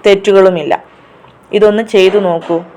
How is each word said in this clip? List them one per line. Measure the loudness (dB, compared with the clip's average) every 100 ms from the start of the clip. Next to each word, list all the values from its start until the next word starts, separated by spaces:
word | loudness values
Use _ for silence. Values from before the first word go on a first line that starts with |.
| 2
തെറ്റുകളുമില്ല. | 0 2 2 2 0 -4 -6 -8 _ _ _ -20 _ _ 0
ഇതൊന്ന് | 0 0 -2 0
ചെയ്തു | 2 0 -2
നോക്കൂ. | -4 -4 -6 -6